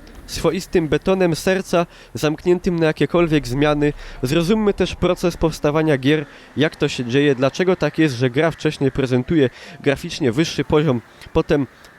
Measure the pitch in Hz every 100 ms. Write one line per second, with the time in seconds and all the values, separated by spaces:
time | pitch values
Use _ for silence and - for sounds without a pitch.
0 | - - - - 170 180 - 185 156 151
1 | - 190 180 156 196 190 - 175 175 -
2 | - 113 151 156 180 180 190 170 156 160
3 | 147 175 170 151 120 131 151 147 147 -
4 | - - 123 160 165 220 208 - 185 -
5 | 175 180 170 - 165 - 151 151 156 139
6 | 135 151 143 - - - 156 - 147 -
7 | 120 135 143 127 135 - 185 180 147 -
8 | 156 120 127 120 160 - 151 - 135 -
9 | 131 127 127 165 127 - - - 139 139
10 | 170 - 131 113 165 - 139 156 156 123
11 | - - - 160 - 151 131 - -